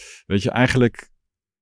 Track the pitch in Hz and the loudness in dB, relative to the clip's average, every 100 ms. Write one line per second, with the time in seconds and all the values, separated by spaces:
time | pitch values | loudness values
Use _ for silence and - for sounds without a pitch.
0 | - - - 101 110 - 123 131 120 - | -20 -18 -4 -2 -2 0 2 2 0 -2
1 | - _ _ _ _ _ | -20 _ _ _ _ _